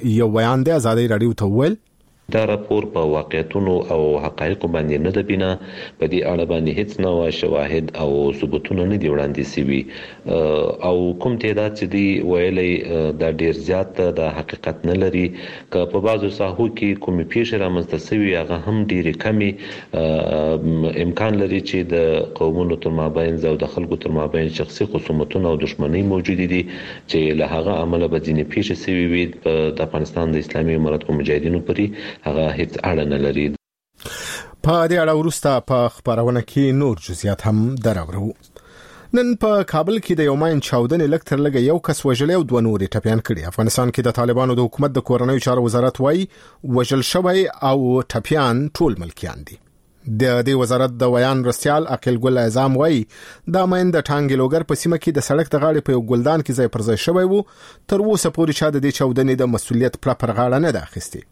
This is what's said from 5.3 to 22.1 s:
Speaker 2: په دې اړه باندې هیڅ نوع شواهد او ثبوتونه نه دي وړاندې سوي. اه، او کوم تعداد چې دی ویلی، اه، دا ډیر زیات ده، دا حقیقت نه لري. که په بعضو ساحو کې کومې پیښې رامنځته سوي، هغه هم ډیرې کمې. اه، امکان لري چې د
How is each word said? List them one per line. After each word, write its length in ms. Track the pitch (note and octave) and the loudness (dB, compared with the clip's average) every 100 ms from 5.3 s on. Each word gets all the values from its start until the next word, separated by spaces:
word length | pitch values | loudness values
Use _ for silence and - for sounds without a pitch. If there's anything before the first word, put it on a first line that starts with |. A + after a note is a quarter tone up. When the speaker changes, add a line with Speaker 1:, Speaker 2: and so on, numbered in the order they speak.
| F#2+ F#2+ F#2 - - - - | 0 0 -2 -8 -16 -16 -4
Speaker 2:
په 60 | D#2+ | -2
دې 140 | F2+ D#2 | 0 0
اړه 120 | F2 | 0
باندې 340 | E2+ E2 D#2+ C#2+ | 0 0 0 -2
هیڅ 220 | G#2 - | -4 -2
نوع 300 | F#2+ E2+ E2 | 0 2 0
شواهد 600 | D#2 F2 D2+ C#2+ E2 D#2+ - | 0 0 0 0 -2 -2 -4
او 340 | D2+ C#2+ C#2+ C#2 | 0 2 0 0
ثبوتونه 440 | D2 D2 - F#2+ | -2 -2 -2 0
نه 120 | F2+ G#2 | 0 0
دي 120 | D#2 | 0
وړاندې 340 | D2 C#2+ C#2+ | 0 0 -2
سوي. 440 | C#2 - C#2 C2+ C2 - - - - | -4 -2 0 0 -2 -10 -18 -12 -2
اه، 520 | E2+ D#2 D2+ D#2 - | 0 2 2 0 -2
او 300 | F2+ F2+ F2+ | 0 2 0
کوم 220 | F2 B2+ A#2+ | 0 -2 -2
تعداد 400 | A2 G#2 G#2+ G#2+ | 0 0 -2 -4
چې 80 | |
دی 360 | F#2 G2+ G2+ G2 | -2 0 2 0
ویلی، 640 | F2 F2+ F2+ F#2 F2+ F2 | 2 2 2 2 2 0
اه، 300 | - E2 D#2 | 0 0 0
دا 180 | D2+ D#2+ | 0 0
ډیر 220 | D#2 E2 | 0 0
زیات 440 | D#2+ E2 F#2 F#2+ - | 0 0 -2 -2 0
ده، 140 | F2+ | 0
دا 180 | E2 D#2 | 0 -2
حقیقت 540 | D2+ - - - - | -4 -8 -8 -8 -4
نه 80 | E2+ | -2
لري. 360 | F#2 F#2+ F2 F2 - - - - | 0 2 2 -2 -4 -14 -16 -4
که 120 | F#2 | -2
په 140 | F2 G2+ | 0 0
بعضو 320 | G#2 A2 G2 | 0 0 -2
ساحو 380 | - G2 F2 A#2 | -2 -4 0 -2
کې 300 | - G#2 G2 | 0 -2 -2
کومې 200 | - F2+ E2 | -2 -2 0
پیښې 220 | A#2 A#2 | -2 0
رامنځته 420 | A2 F#2 F2+ E2 F#2+ | 0 0 -2 -2 -6
سوي، 400 | - A2 G2+ F2 | -2 0 2 0
هغه 240 | D#2+ E2+ E2 | -2 -4 -2
هم 200 | G#2+ G#2+ | 0 0
ډیرې 280 | F2+ D#2+ D2 | 0 0 -2
کمې. 280 | G#2+ G#2+ G2+ G2 - - - | 0 0 0 -2 -10 -14 -8
اه، 1080 | E2 D#2+ D#2+ D#2+ D#2 D#2 D#2+ D#2+ D#2+ D#2+ D2+ | -2 0 0 0 0 0 0 0 0 0 0
امکان 320 | E2+ F2 A2 | -2 0 0
لري 260 | G#2 G2 G2 | 0 0 -2
چې 160 | - F#2+ | -2 -2
د 440 | F2 E2+ E2 | 0 2 2